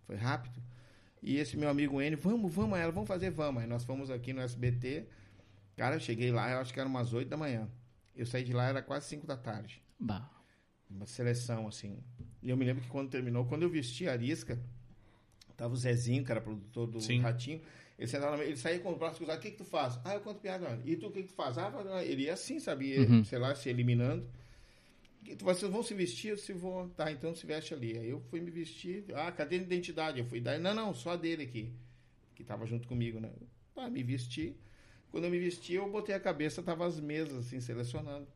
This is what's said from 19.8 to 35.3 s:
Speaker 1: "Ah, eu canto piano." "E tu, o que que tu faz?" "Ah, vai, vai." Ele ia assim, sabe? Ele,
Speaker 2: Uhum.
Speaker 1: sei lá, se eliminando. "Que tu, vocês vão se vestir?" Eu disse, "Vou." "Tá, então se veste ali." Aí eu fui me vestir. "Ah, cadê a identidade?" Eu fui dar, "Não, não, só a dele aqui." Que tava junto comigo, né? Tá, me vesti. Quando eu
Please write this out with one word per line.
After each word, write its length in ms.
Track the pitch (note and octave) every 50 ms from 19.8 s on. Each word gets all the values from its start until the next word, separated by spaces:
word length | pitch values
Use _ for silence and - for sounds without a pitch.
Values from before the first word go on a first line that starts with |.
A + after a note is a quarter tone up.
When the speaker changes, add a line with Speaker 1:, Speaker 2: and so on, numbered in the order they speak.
| C#3 B2 A#2+ - -
Speaker 1:
"Ah, 100 | F3+ G3+
eu 60 | G3+
canto 200 | G3+ G#3+ G3+ G3+
piano." 260 | - F#3 F#3 F#3 F3 C#3+ A2+ G#2+ A#2+
"E 120 | C#3+ E3
tu, 100 | E3 D#3+
o 40 | G3+
que 100 | F3 F#3+
que 60 | F#3 F#3
tu 60 | -
faz?" 220 | - D#3 C3 B2 E3+
"Ah, 100 | F#3 G#3
vai, 160 | B3 B3+ G3
vai." 220 | F#3+ F#3+ F#3 E3+
Ele 160 | - C#3 C3+
ia 100 | C#3 D3+
assim, 260 | F3+ G3 - - C#4+ D#4
sabe? 320 | - G#3 D#3 C3 C3+ C#3
Ele, 160 | C3+ C3+ B2+
Speaker 2:
Uhum. 180 | A2 A#2+ A2+ A2
Speaker 1:
sei 140 | - C3 A#2+
lá, 160 | B2 C3 C#3
se 140 | - - C3+
eliminando. 580 | A#2+ B2 A#2+ B2 A#2+ A#2+ A#2+ C3 D#3 F3 F3 - - - - - - - - - - - - - - - - - - - -
"Que 120 | - -
tu, 80 | - G3
vocês 260 | F#3 F3+ F3+ G3+ G3
vão 120 | F3+ A3+ A#3
se 100 | - G#3+
vestir?" 360 | F#3+ F3+ F3 - - - G#3+
Eu 60 | G#3
disse, 160 | G3+ - -
"Vou." 360 | G3 F3 F3 F#3 F#3 F#3 F3+ F3
"Tá, 220 | F3 - D3+ D#3
então 220 | D3+ B2+ D#3+ E3 E3
se 100 | E3 -
veste 260 | D#3 D3+ D#3 D#3 -
ali." 240 | E3 C#3 A#2 A2+ A2+
Aí 140 | A#2 A2+ A#2
eu 100 | C3+ D3+ - -
fui 100 | F3 E3
me 100 | E3+ F3
vestir. 540 | E3 E3+ D#3+ D#3+ - - - F3 F3+ G#3 G3+ F#3+ -
"Ah, 160 | C#3+ D#3+ F3
cadê 260 | F3 - - C#3 F3+
a 20 | F3+
identidade?" 600 | F#3 F3 F3+ F3+ F3 F3 D#3 D#3+ D#3+ D#3 C#3 B2+
Eu 60 | A#2
fui 160 | A#2+ A#2+ A#2
dar, 180 | A#2+ B2+ C#3 D#3
"Não, 160 | E3+ F#3+ G#3+
não, 180 | A3+ A3 G#3
só 180 | D#3+ - - E3+
a 60 | F3
dele 280 | E3+ E3 E3 E3 D#3 C#3+
aqui." 280 | A#2+ B2 A2+ G#2+ A#2 - - - - - - - - - - - - -
Que 80 | -
tava 240 | - - A2 G#2+ A2+
junto 220 | A2 A#2 A#2+ A#2+ -
comigo, 320 | B2 A#2+ A#2 A#2 A2+ A2
né? 100 | A2+ A2 - - - - - - - - -
Tá, 140 | - B3+ A#3+
me 140 | A#3+ C3+
vesti. 540 | B2 A#2+ C3 B2 - - - D#3 D#3 F3 - - - - - - - - - - - -
Quando 140 | - E3 E3
eu 60 | F3